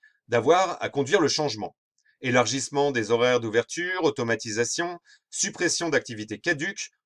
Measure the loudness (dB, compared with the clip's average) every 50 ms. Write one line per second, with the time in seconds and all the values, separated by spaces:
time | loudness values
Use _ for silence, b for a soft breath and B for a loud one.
0 | b b b b b 0 0 2 4 6 4 4 4 0 -2 -4 -6 -4 -2 -2
1 | 0 2 4 4 4 4 2 0 -2 -2 -2 -6 -8 -10 -12 _ _ _ _ _
2 | _ _ _ _ -4 2 2 2 2 2 0 -4 -4 -4 0 0 0 2 0 -2
3 | 0 2 2 2 4 4 4 2 0 2 0 0 0 0 -4 -6 -6 -4 -4 0
4 | 0 0 0 0 0 -2 -2 -2 -2 -6 -2 -2 -2 -2 -2 -4 -4 -4 -6 -10
5 | b b b b b _ -6 -4 -4 -4 -4 -2 -2 0 0 0 -2 0 0 0
6 | -2 -2 -8 -10 -8 -8 -10 -6 -2 -2 -2 -2 -2 -6 -6 -8 -12 -14 _ _
7 | _